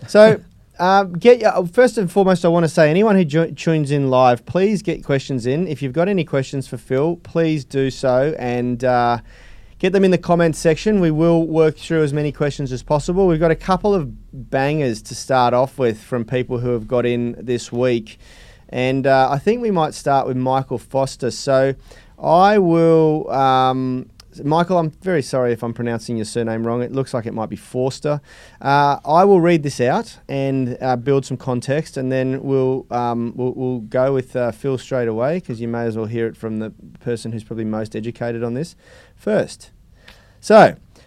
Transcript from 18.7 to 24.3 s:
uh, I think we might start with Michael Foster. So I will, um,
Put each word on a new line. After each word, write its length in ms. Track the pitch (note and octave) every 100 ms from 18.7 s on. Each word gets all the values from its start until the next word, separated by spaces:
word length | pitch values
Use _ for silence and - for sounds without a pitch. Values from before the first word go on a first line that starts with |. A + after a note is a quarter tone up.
| - B2+ C3+ C3+
uh, 220 | C3+ B2+
I 80 | C#3+
think 240 | G#3 A#3+
we 80 | A#3
might 240 | F#3 D3+
start 340 | - D3+ C#3 C3
with 100 | B2+
Michael 400 | B2+ C3 C3 A#2+
Foster. 520 | - C3 C3+ - B2
So 460 | A2 - C3 C3+ C3+ - - - -
I 400 | D3 E3 G3 G#3+
will, 720 | F3+ E3 E3 D#3+ D#3 D#3 -
um, 800 | C3 C3+ C3 C3 C3 C3 B2+ B2+ _ -